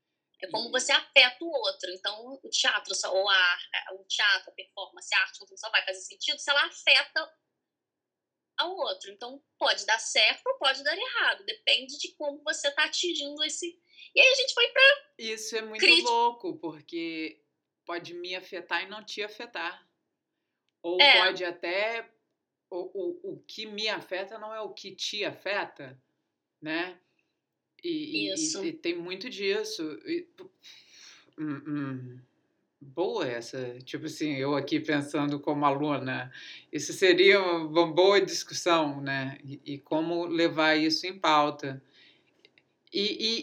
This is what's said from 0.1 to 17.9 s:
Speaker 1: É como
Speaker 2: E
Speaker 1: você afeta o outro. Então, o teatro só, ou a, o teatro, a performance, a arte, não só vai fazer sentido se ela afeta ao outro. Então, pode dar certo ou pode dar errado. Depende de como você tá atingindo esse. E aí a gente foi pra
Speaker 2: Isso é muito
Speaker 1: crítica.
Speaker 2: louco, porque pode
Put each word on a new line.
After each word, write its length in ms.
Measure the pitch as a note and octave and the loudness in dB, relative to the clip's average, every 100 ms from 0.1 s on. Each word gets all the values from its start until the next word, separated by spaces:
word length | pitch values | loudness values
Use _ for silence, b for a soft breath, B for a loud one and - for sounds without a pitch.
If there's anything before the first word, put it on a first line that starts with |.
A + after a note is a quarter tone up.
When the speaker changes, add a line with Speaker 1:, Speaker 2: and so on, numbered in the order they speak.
| _ _ - | _ _ -14
Speaker 1:
É 40 | - | -8
como 220 | - A#3 | -6 -4
Speaker 2:
E 40 | |
Speaker 1:
você 200 | B3+ B3 | -2 2
afeta 520 | D4 - C#4 B3 - | 0 4 6 6 4
o 40 | E4+ | -6
outro. 400 | D4+ G3 - - | -2 -2 -4 -8
Então, 500 | F#4 G4+ G#3+ B3 C#4 | -8 -8 -10 -14 -16
o 60 | - | -4
teatro 460 | - C4 G#3+ - | 0 2 0 -2
só, 180 | F#3+ G3+ | -6 0
ou 160 | F#3 G3+ | 2 4
a, 300 | F#3+ F3+ F3+ - F#3 - | 6 4 2 -4 -8 -8
o 120 | F#3+ | -12
teatro, 460 | F#3+ - G#3 F#3+ - | -6 0 2 2 -2
a 40 | |
performance, 580 | - - - F3+ F3 - | -20 -18 -14 -16 -14 -2
a 40 | G3+ | 0
arte, 200 | F#3+ - G3 | 0 -6 -20
não 60 | F#3+ | -14
só 140 | A3 | -2
vai 140 | G#3 | -2
fazer 160 | F#3+ F#3+ | -2 -6
sentido 380 | - - - C#4+ | -10 -8 -6 -4
se 100 | - | 0
ela 160 | C#4+ | 2
afeta 640 | E4 - - C4+ C#4+ D#4 D#4+ _ _ _ _ _ _ _ _ _ _ _ _ - | 0 0 4 4 2 -4 -6 _ _ _ _ _ _ _ _ _ _ _ _ -8
ao 180 | E4 | -6
outro. 360 | F#4+ A#3+ F#3+ G3 | -4 -6 -6 -12
Então, 320 | G#3 A#3+ C#4 _ - | -14 -14 -16 _ -2
pode 260 | C4 G3 | 0 0
dar 140 | - A3 | 0 0
certo 480 | - B3+ A3 C4 - | 0 2 2 2 -2
ou 120 | - | 0
pode 240 | C#4+ C4 | 0 0
dar 140 | C#4+ F4 | -2 -4
errado. 480 | B4+ A4+ C#4+ - | -4 0 0 0
Depende 540 | - - - A3+ C4 C#4+ | -6 -6 0 0 -2 -10
de 140 | - | -10
como 280 | - D4 C#4+ | -8 -8 -6
você 280 | D4 D#4 C#4+ | -6 -2 -2
tá 140 | C#4+ | 0
atingindo 580 | D4+ - F4 D#4 C#4+ D4 | 0 0 -2 -4 -6 -6
esse. 340 | D#4 - F4 - B B B | -6 -6 -10 -12 B B B
E 60 | - | 6
aí 80 | C5 | 6
a 20 | B4 | 6
gente 180 | C5 | 2
foi 140 | - A#4+ | 2 2
pra 140 | C5 C5+ C#5 - - | 8 6 6 0 -10
Speaker 2:
Isso 380 | A3+ A3 - A3+ | -8 -6 -6 -6
é 60 | |
muito 180 | A3 G#3+ | -6 2
Speaker 1:
crítica. 280 | A#3 E4+ A#3+ | 6 6 4
Speaker 2:
louco, 480 | A#3 A#3+ A#3 F3+ D#3 | 4 2 0 -8 -8
porque 840 | E3 D3+ - E3+ E3 D#3+ D#3+ - _ _ _ _ | -10 -12 -10 -8 -6 -6 -8 -10 _ _ _ _
pode 300 | - | -10